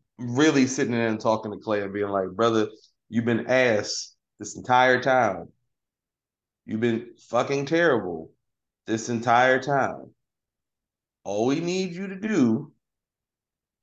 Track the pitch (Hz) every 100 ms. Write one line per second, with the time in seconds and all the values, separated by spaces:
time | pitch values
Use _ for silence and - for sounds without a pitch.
0 | _ - 120 120 156 143 127 - 117 120
1 | 113 110 117 110 107 101 - 104 98 101
2 | 101 98 92 92 117 110 107 - _ _
3 | _ 113 117 117 - 127 127 104 104 -
4 | - _ _ _ 104 - - 127 127 123
5 | 135 127 113 90 - _ _ _ _ _
6 | _ _ _ _ _ _ - 110 117 117
7 | - - _ 117 131 139 139 165 170 120
8 | 92 82 80 _ _ _ _ _ - 110
9 | 113 117 120 120 127 131 135 139 107 71
10 | 64 _ _ _ _ _ _ _ _ _
11 | _ _ - 101 120 147 170 185 190 170
12 | 196 190 214 196 123 113 151 _ _ _
13 | _ _ _ _ _ _ _ _